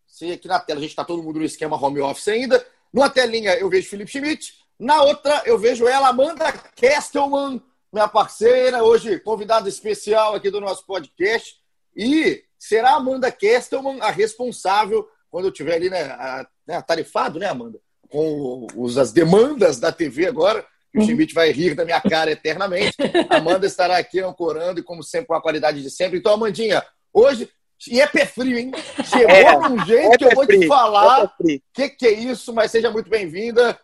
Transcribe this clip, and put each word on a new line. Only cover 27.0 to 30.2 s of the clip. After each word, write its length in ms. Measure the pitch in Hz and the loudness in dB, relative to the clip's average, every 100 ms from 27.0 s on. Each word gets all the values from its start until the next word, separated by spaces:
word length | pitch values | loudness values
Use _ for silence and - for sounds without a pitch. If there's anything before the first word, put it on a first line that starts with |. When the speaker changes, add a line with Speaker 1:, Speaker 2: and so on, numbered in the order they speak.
| _ | _
Speaker 1:
hoje, 360 | - 254 247 - _ _ _ - | 4 4 4 -6 _ _ _ -4
e 120 | 240 | 2
é 60 | 294 | 2
pé 180 | 330 277 | 2 -2
frio, 320 | - 254 240 | -2 -4 -4
hein? 140 | 254 262 - - | -6 -10 -12 -10
Chegou 260 | - 269 233 | 0 4 8
Speaker 2:
É, 300 | 190 277 294 | 8 8 6
Speaker 1:
de 140 | 294 | 2
um 120 | 240 170 | -2 2
jeito 280 | 233 302 | 4 6
Speaker 2:
é 40 | |
Speaker 1:
que 80 | 240 | 6